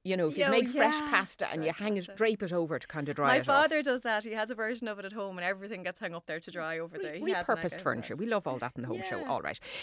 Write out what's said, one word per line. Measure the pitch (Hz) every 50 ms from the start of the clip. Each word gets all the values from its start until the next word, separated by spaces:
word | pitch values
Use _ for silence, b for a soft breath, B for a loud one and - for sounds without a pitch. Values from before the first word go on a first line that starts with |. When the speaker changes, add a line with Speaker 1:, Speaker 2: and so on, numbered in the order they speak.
| -
Speaker 1:
You | 185 190
know, | 185 165
if | 156 285
you | - 285
Speaker 2:
Yo, | 277
Speaker 1:
make | 247 233 - 247
fresh | 247 285 - 233 311
Speaker 2:
yeah. | 302 302 294
Speaker 1:
pasta | 254 185 185 - - - - -
and | - 160 156
you | 165 160
Speaker 2:
Fresh | -
Speaker 1:
hang | 202 214 208
it, | 196 180
Speaker 2:
pasta. | 202 196
Speaker 1:
drape | 202 220 220 220 196
it | 208 165 180
over | 175 170 151 156 123
to | -
kind | - - 156 143 147
of | 139
dry | 147 143
Speaker 2:
My | 139 254
Speaker 1:
it | 294
off. | -
Speaker 2:
father | 277 277 285 311 302 311 302
does | 277 285 247 254 -
that. | 233 220 214 214
He | 226
has | 220 220 214 220
a | 247
version | 214 220 214 247 233 240
of | 220 208
it | 202 196
at | 190
home | 208 220 196 196 185
and | 180 175
everything | 185 196 190 196 208 220 185 180
gets | 180 180 -
hung | 220 180 170
up | 170 -
there | - 156 165
to | - 185
dry | 170 175 160 160 160 165
over | 165 170 -
Speaker 1:
Re-, | 392 381
Speaker 2:
there. | 151 151
He | - - 381
has | 370 349 - -
an | 320
Speaker 1:
repurposed | - -
Speaker 2:
outside | 170 156 175
Speaker 1:
furniture. | 185 143 120 117 110 - 110
Speaker 2:
house. | 151
Speaker 1:
We | 214
love | 233 220 202 -
all | 147 127 123
that | 120 120 -
in | 123 120
the |
home | 120 - -
show. | - - - -
Speaker 2:
Yeah. | - -
Speaker 1:
All | 131 101
right. | - 73 - - B B B B